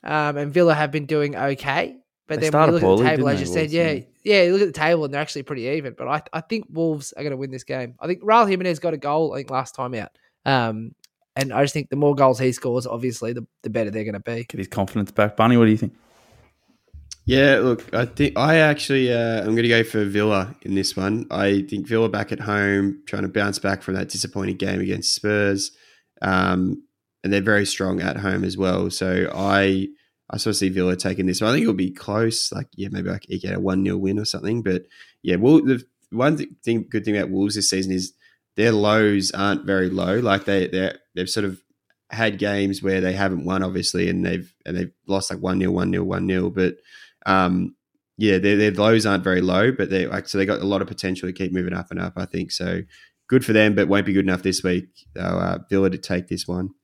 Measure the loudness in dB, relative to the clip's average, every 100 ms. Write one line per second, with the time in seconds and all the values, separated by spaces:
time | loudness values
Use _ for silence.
0 | -2 -2 -2 -2 -2 4 4 4 0 -2
1 | -2 -2 -2 -2 -4 -2 -2 -2 -2 -8
2 | _ _ _ -2 0 4 4 6 4 6
3 | 4 4 2 0 -2 -2 0 0 0 -2
4 | -8 _ 2 4 6 4 2 2 2 2
5 | 0 -4 -6 -8 -8 -6 -4 -4 -6 -10
6 | -4 -4 -4 -10 -6 -8 -6 -2 -2 -2
7 | -8 -10 -8 -6 -8 -12 -8 -8 -8 -10
8 | -6 -6 2 4 4 2 0 -2 -2 -4
9 | -2 0 0 -4 -6 -6 -6 -8 -8 -6
10 | -10 _ _ _ 0 0 0 -4 -10 _
11 | _ _ _ -6 -2 0 0 0 -4 0
12 | 2 4 4 4 0 0 -2 -2 -4 -4
13 | -4 -4 -8 -8 -12 _ -6 -4 -4 -4
14 | -6 -8 -8 -8 -8 -10 -6 -4 -2 -2
15 | -4 0 0 4 6 8 6 4 0 _
16 | _ _ _ _ _ _ _ _ _ -20
17 | -20 -10 0 4 6 6 4 0 -2 -2
18 | -2 0 0 2 4 6 4 2 0 2
19 | 2 2 0 -2 0 2 4 4 4 0
20 | 0 2 2 2 -2 -8 -4 -2 -2 -2
21 | -2 -2 -4 0 2 2 0 -8 -2 0
22 | 0 -2 -4 -6 -2 0 2 2 0 -2
23 | -8 -6 -2 -2 -2 -2 -2 -4 -4 -6
24 | -4 -6 -6 -4 -6 -4 -2 -2 -2 -4
25 | -4 -2 0 2 2 0 -4 _ _ _
26 | _ _ 0 2 2 2 0 -4 _ _
27 | _ _ -2 0 2 2 2 -2 -2 -2
28 | -4 -4 -2 -2 -2 -2 0 0 -2 -4
29 | -2 0 -2 -2 0 4 4 2 -2 -10
30 | _ _ _ -6 -2 0 0 0 0 0
31 | -4 -2 -2 0 0 2 2 0 -2 -4
32 | -6 -2 0 -2 -6 -6 -10 -10 -8 -6
33 | -6 -8 -8 -10 -6 -4 -2 0 0 -2
34 | -2 -2 -4 -6 -4 -4 -2 -4 -6 -20
35 | -20 _ -2 2 6 6 4 0 -4 _
36 | _ -2 0 0 -6 -8 -4 -2 -2 -4
37 | -2 -2 0 -2 -2 -2 -2 -2 -2 -4
38 | -4 _ _ _ _ 0 2 4 4 4
39 | 4 2 -2 -2 0 0 0 0 0 0
40 | 0 0 2 0 2 0 0 -2 -4 -6
41 | _ -8 -6 -2 -4 -6 _ _ _ _
42 | _ -2 -2 0 -2 0 -2 -2 -2 0
43 | 0 0 -2 -2 -2 -2 -2 -2 -2 -2
44 | 0 0 -2 -4 -8 _ -10 -6 -6 _
45 | -4 -4 -4 -6 -2 0 0 0 0 -2
46 | -2 -4 -2 0 -2 0 -2 -2 _ -20
47 | -20 _ 0 2 2 0 -2 _ _ _
48 | _ -2 2 4 4 4 4 4 4 4
49 | 4 0 2 2 2 2 2 2 -2 0
50 | -2 -4 -4 -2 0 0 -2 -2 -4 -6
51 | -6 -4 -6 -6 -4 -2 -4 -6 -8 -8
52 | -8 -8 -8 -6 -6 -6 -4 -6 -8 -20
53 | -20 _ _ 0 4 4 6 4 2 2
54 | 2 2 2 0 -2 -2 -2 -2 -4 _
55 | _ -8 -4 -2 -2 -4 -2 0 2 -2
56 | -6 -6 -4 -8 -6 -6 -6 -10